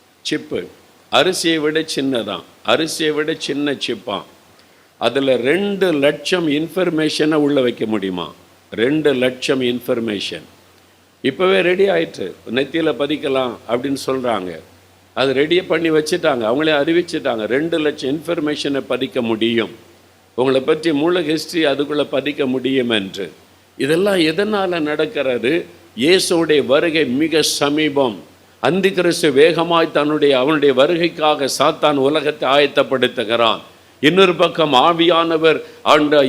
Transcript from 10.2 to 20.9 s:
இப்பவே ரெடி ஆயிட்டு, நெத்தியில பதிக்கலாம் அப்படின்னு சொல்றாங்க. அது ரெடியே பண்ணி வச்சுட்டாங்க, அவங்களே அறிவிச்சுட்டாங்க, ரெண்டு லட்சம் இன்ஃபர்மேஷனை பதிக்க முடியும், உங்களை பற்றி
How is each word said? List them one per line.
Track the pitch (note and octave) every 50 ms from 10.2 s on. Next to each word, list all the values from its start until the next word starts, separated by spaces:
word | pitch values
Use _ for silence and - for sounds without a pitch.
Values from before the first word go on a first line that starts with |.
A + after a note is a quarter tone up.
| - - F2 E2 D2 - - _ _ _ _ _ _ _ _ _ _ _ _ _
இப்பவே | - C3 C3 - F#3 F#3 F#3+ F#3+
ரெடி | F3+ E3+ F3+ F#3 G3 G3+
ஆயிட்டு, | F#3 E3 E3 D#3+ - C#3+ A2 F2+ E2 - - - A2
நெத்தியில | B2+ C#3+ C#3+ - D#3+ D#3+ D#3+ D3 B2
பதிக்கலாம் | C#3+ C#3+ D3+ C3+ C3 C#3+ C3+ C3 C3 B2 A2 F#2 - -
அப்படின்னு | A2+ B2+ B2+ C#3+ C#3 C3 -
சொல்றாங்க. | - C3 C3 B2 B2 A#2 G2+ F#2 F2+ E2+ D#2 - - - - _ _ _ _ _ _ _
அது | A#2 B2+ C#3 C3
ரெடியே | B2+ D3 D#3 E3+ F3 F3+ -
பண்ணி | D#3 E3 E3 E3
வச்சுட்டாங்க, | D#3 D#3 D3+ D3+ F3+ E3+ E3 D#3+ C#3 B2 A2+
அவங்களே | G#2+ A#2 C#3+ D#3 D#3+ D#3
அறிவிச்சுட்டாங்க, | C#3+ C#3+ D#3 E3 F3 F3 E3+ - D#3 C3 C3+ B2 A2 G#2+
ரெண்டு | G#2 A2+ C#3 D#3 E3+ E3 E3
லட்சம் | D3+ D3+ D3 D3+ D3+ C3
இன்ஃபர்மேஷனை | C#3 D#3+ D3+ E3 E3+ E3+ D3 D3+ D3+ D3 - D3 C#3 C#3 A#2+ -
பதிக்க | C3 B2 C3 C3 - C3
முடியும், | A#2+ A2+ A2+ G#2+ A2 A#2 A#2 A2+ G#2+ F#2 - - - - - _ _ _ _ _ _ _ _
உங்களை | - B2+ C3+ C3 C3+
பற்றி | B2+ C#3+ D#3 D#3 D#3 E3+